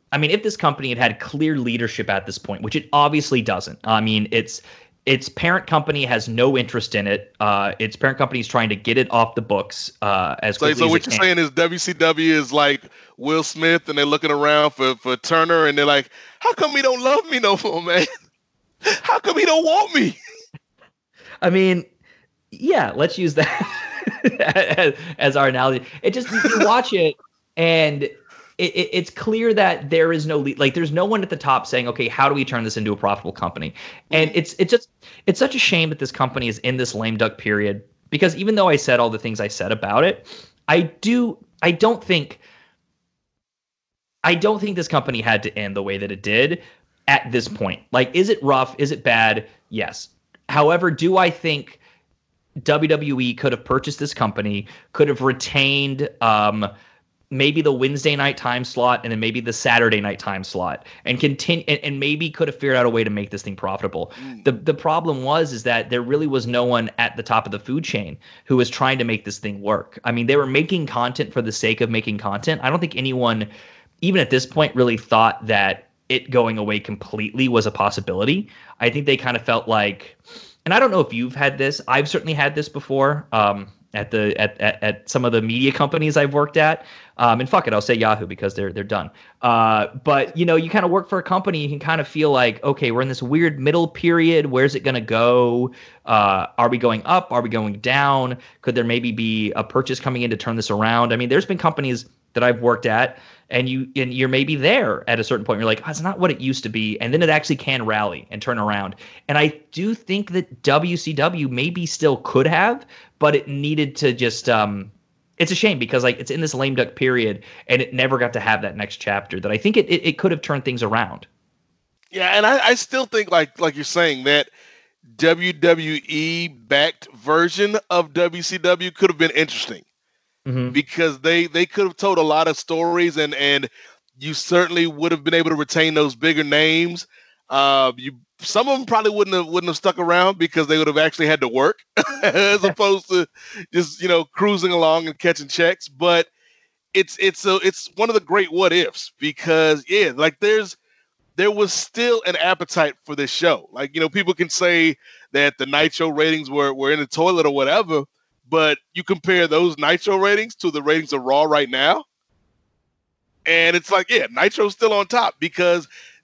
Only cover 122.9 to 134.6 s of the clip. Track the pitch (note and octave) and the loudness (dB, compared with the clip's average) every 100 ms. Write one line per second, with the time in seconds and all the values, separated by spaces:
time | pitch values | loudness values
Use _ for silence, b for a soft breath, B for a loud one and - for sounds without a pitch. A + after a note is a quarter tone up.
122.9 | C4 B3 A3+ G3+ E3+ D3+ - D#3+ C#3+ D3 | -4 -2 -2 0 2 0 -2 -4 -4 -4
123.9 | F3 E3 C3+ C3+ D3 C#3 b b b b | 0 0 0 2 2 0 b b b b
124.9 | b B2 A2+ D#3+ E3 F3+ D#3 E3+ E3 D#3 | b _ 0 2 2 0 2 4 4 0
125.9 | D3+ - D3+ D#3+ E3+ E3+ B2+ G#2 C#3 D#3+ | -6 -4 -4 -2 -4 -6 -10 -2 2 2
126.9 | - - A#2+ A#2+ D#3+ E3+ F3 G3+ G#3 - | -2 -14 -10 0 2 2 0 0 0 0
127.9 | F3+ D#3+ D3 F3 F3 E3 F#3 E3+ F3 F3+ | 0 0 0 -2 -2 -6 -2 0 0 -2
128.9 | - F#3+ D3+ D#3+ C3+ D#3 - - G#2+ - | 2 2 2 0 2 0 -4 -10 -12 -18
129.9 | _ _ _ _ _ C3 B2+ B2 C#3 C#3+ | _ _ _ _ _ -6 -4 -2 -2 -2
130.9 | - E3 C3+ D3+ E3+ E3+ D#3+ F3+ G3+ F#3+ | -2 -2 0 0 2 0 -2 -2 0 -2
131.9 | - G3+ F3 D#3 D3+ D#3+ D3 - E3 E3+ | -2 0 2 2 2 2 -2 -4 -2 0
132.9 | E3+ F3 D3+ D3+ C#3 C#3+ C#3+ C3 B B | 2 0 0 -4 -2 0 0 -2 B B
133.9 | B _ B2+ C#3+ D3+ - F3 | B _ _ -10 -8 0 2